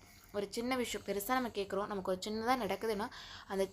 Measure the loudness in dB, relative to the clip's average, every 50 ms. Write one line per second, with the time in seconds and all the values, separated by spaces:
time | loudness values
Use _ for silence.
0 | -6 -18 -20 -20 -16 -6 -4 -4 -2 -2 -2 -2 0 2 2 2 2 0 -2 -2
1 | -2 -2 -2 0 2 2 2 2 2 2 0 -2 -2 0 0 0 0 0 -2 -2
2 | 0 0 0 0 0 -2 -2 0 2 2 2 4 2 0 0 0 0 0 0 0
3 | 0 -2 -4 -8 -14 -12 -14 -12 -8 -2 0 2 2 2